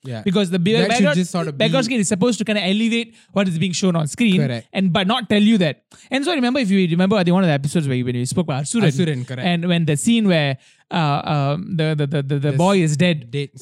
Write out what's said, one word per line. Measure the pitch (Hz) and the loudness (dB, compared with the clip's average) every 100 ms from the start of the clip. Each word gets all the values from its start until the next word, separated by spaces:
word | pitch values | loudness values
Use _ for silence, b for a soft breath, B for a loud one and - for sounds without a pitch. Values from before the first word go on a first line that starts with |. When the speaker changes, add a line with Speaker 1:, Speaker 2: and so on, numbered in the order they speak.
Speaker 1:
Yeah. | 135 113 | -12 -6
Speaker 2:
Because | 196 190 190 | -2 0 0
the | 180 | 0
ba-, | 170 | 0
Speaker 1:
That | 220 | 2
should | 196 | 2
Speaker 2:
background, | 240 196 185 | 2 2 2
Speaker 1:
just | 180 | -2
sort | 180 160 | -4 -4
of | 139 | -2
Speaker 2:
background | 220 269 233 | 0 0 0
Speaker 1:
be | |
Speaker 2:
score | 247 | -2
is | 185 | 0
supposed | 196 247 220 | 0 0 -2
to | 214 | -2
kinda | 208 | -2
elevate | 180 208 226 233 226 b b | 0 0 0 0 -4 b b
what | 190 196 | -2 -2
is | 165 | 0
being | 190 | -2
shown | 170 190 165 | 0 0 0
on | 151 | -2
screen | - 240 180 | 0 2 2
Speaker 1:
Correct. | 143 117 - | 0 -4 -6
Speaker 2:
and, | 202 190 | -2 0
but | 165 190 | 2 0
not | 254 214 | -2 0
tell | 208 | 2
you | 208 226 | 4 4
that. | 160 - _ B B | 2 -2 _ B B
And | 262 285 | -4 -2
so | |
I | 320 | 0
remember, | 247 269 | 0 0
if | 208 | 2
you | 196 185 | 2 2
remember, | 170 190 214 | 2 2 2
I | |
think | 175 | 2
one | 180 | 2
of | 185 | 2
the | |
episodes | 139 143 175 139 | 0 0 -2 0
where, | 127 | -2
when | 127 123 | -2 -2
we | 123 | -2
spoke | - 156 | -2 -2
about | 135 147 | -4 -4
Asuran, | 233 185 | 0 2
Speaker 1:
Asuran, | 135 170 135 123 | 2 -2 -4 -8
correct. | 127 151 | -4 -2
Speaker 2:
and | 175 175 | -2 0
when | 170 160 | 0 0
the | 143 | 0
scene | - 233 208 | 2 2 2
where, | 165 143 131 b b b | 2 0 -4 b b b
uh, | 180 151 143 | -2 0 -2
um, | - 147 139 151 - 170 | -2 -2 0 -2 -4 -2
the, | 156 151 | -2 -2
the, | 143 | -2
the, | 156 | -2
the, | 139 143 | -2 -2
the | 147 | 0
Speaker 1:
The | 135 | 2
Speaker 2:
boy | 180 196 | 2 2
Speaker 1:
s-, | 160 | 2
Speaker 2:
is | 147 | 2
dead | 180 156 120 | 2 0 -4
Speaker 1:
dead, | 139 139 - | -8 -8 -12